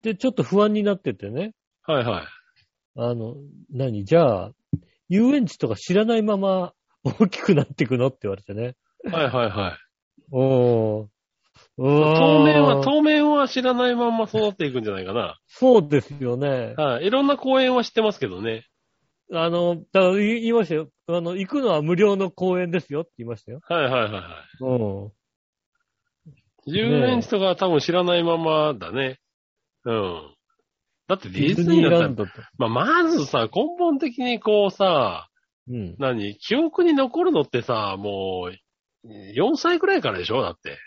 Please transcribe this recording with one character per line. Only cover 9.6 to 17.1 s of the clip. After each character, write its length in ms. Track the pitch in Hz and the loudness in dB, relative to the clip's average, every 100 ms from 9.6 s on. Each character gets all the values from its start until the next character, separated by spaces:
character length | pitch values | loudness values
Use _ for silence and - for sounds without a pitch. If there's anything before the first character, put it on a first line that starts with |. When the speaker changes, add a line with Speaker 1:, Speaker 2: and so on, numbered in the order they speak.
| 92 | -6
Speaker 2:
い。 40 | - _ _ _ _ _ | -8 _ _ _ _ _
Speaker 1:
う 120 | 131 | 0
ん。 560 | 135 131 123 117 110 107 | 2 4 4 2 0 -4
う 60 | 104 _ _ _ _ _ _ - | -8 _ _ _ _ _ _ -4
ー 340 | 131 147 151 | 2 4 4
ん。 40 | 160 | 4
Speaker 2:
当 280 | 165 302 | 6 6
面 200 | 151 302 | 6 6
は、 180 | 285 277 | 6 4
当 180 | 269 302 | 2 2
面 260 | 302 302 294 | 4 4 4
は 180 | 294 269 | 2 0
知 140 | 262 | 0
ら 140 | 254 247 | 0 0
な 140 | 247 | 0
い 60 | 240 | 0
ま 140 | 240 | 0
ん 80 | 226 | -2
ま 60 | 214 | -2
育 220 | 220 214 | -2 -2
っ 60 | 196 | -2
て 100 | 151 | -4
い 80 | |
く 80 | 127 | -2
ん 20 | |
じ 60 | 107 | -4
ゃ 40 | |
な 80 | 95 | -6
い 40 | 92 | -4
か 80 | |
な。 240 | 113 95 - _ | -4 -4 -10 _
Speaker 1:
そ 320 | - 254 233 | 0 6 6
う 80 | 147 | 4
で 140 | 143 | -2
す 140 | - 143 | -2 -8
よ 160 | 127 123 | -6 -2
ね。 380 | 143 131 113 123 | -2 -4 -6 -4
Speaker 2:
は 240 | 151 120 | -2 0
い。 20 | |
い 40 | 190 | 0